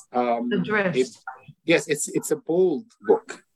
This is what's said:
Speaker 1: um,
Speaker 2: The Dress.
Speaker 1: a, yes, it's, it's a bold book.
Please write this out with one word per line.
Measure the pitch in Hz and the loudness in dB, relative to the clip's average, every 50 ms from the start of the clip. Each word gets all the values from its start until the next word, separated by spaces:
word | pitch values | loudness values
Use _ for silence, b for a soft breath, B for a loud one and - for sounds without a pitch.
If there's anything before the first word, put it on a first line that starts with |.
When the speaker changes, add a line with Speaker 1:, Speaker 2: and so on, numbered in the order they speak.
| - _ | -8 _
Speaker 1:
um, | - 123 123 - - 117 - 240 | -2 0 0 2 0 0 0 -2
Speaker 2:
The | 208 185 | -2 -2
Dress. | 180 214 214 208 196 180 131 | 0 0 0 0 0 2 2
Speaker 1:
a, | 127 - - - - _ - - - - - - _ _ | 0 0 0 -4 -14 _ -16 -16 -16 -20 -20 -20 _ _
yes, | 156 170 143 - 165 | 2 2 2 2 -2
it's, | 147 - - 185 | -4 -4 -4 -4
it's | - - - - | -4 -6 -2 -2
a | 156 | -4
bold | - - - 160 180 185 180 147 120 113 - _ _ - - | -4 -2 -2 2 2 2 2 0 -2 -6 -12 _ _ 2 2
book. | - - - - - - _ _ _ | 2 2 2 -8 -18 -18 _ _ _